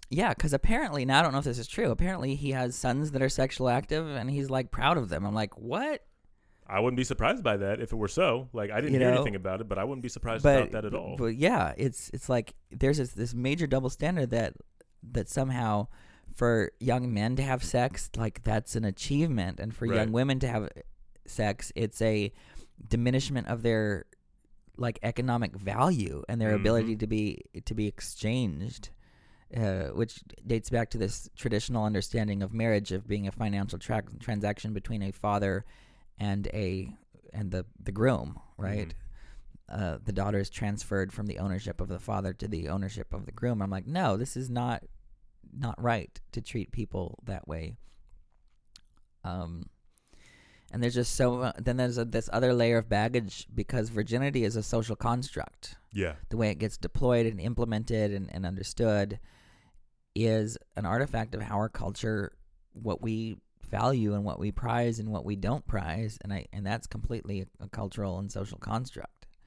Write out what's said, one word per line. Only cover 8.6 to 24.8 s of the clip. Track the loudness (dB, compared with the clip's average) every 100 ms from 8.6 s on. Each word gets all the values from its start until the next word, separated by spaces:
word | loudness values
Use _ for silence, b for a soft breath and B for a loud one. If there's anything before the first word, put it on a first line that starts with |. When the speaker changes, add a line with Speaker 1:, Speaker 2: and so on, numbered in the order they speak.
| -2
Speaker 2:
I | 0
didn't | 2
Speaker 1:
You | 4
Speaker 2:
hear | 6
Speaker 1:
know? | 6
Speaker 2:
anything | 4 -2
about | -2 -4
it, | -2
but | -2
I |
wouldn't | -2 -4
be | -8
surprised | -6 -4 4
Speaker 1:
But, | 6 8
Speaker 2:
about | 6
that | 0 -2
at |
Speaker 1:
but, | -4
Speaker 2:
all. | -4 -2
Speaker 1:
but | 0 4
yeah, | 4 4 2 0
it's, | -2 -2 -6
it's | -6 0
like | 0 0 -8 -14
there's | 2 4 4
this, | 0
this | -2 -4 -2
major | 0 2 2
double | 2 2
standard | 0 0 2 2
that, | 2 0 -4 -16 _ _ _ -6
that | -4 -2
somehow | 0 0 2 2 2 0 B B B B
for | 0 4 4 2 0
young | 0 2 2
men | 0 2 2
to |
have | 2 0
sex, | 0 2 2 0 -6 -2
like, | -2 -2
that's | 0 0 0 0
an | 0
achievement, | -2 0 2 2 2 0 -4
and | -8 -4
for | 0
young | 2
Speaker 2:
Right. | 2
Speaker 1:
women | 2 2 2
to | 0
have | 0 -4 -8 -16 -18 -20 -20 -10
sex, | -2 0 0 -6 -2
it's | -2 2
a | 2 2 0 -6 B B B B 0
diminishment | 2 4 2 2 -2 -2
of | 0
their, | 2 4 2 -2 -6 _ _ _ _ -20 -18
like, | -6